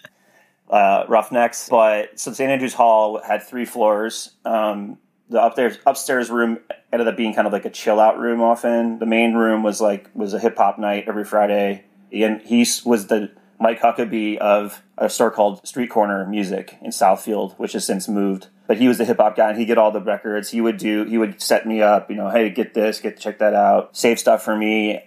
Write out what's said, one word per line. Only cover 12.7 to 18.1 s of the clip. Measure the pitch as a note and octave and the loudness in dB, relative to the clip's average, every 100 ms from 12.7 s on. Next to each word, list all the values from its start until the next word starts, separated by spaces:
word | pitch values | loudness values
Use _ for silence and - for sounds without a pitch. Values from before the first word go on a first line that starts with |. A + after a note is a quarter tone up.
| - | 0
was | A#2+ A#2 F#2+ | 0 0 2
the | A2 G2+ - _ _ | -2 -2 -12 _ _
Mike | A2+ A#2 | -2 2
Huckabee | A#2 A2+ A2+ A2 G#2+ G#2+ | 0 0 -4 -4 -4 -2
of | G#2 G#2 G#2 - _ - | 2 2 0 -10 _ -4
a | G#2+ | -4
store | - A2+ | 0 0
called | A2+ G#2 G2 - | 2 0 0 -10
Street | C#3 A#2+ | -8 -4
Corner | A#2 G#2 G2 F#2+ | 0 0 -2 -4
Music | G#2 F#2+ F#2+ F#2 - | -4 -4 -6 -8 -14
in | A2+ | -12
Southfield, | - G2 F#2+ - G#2 G2 - | 0 2 2 -2 -4 -4 -6
which | A2+ | -8
has | A2 - | -6 -4
since | G2 | -6
moved. | F#2 | -4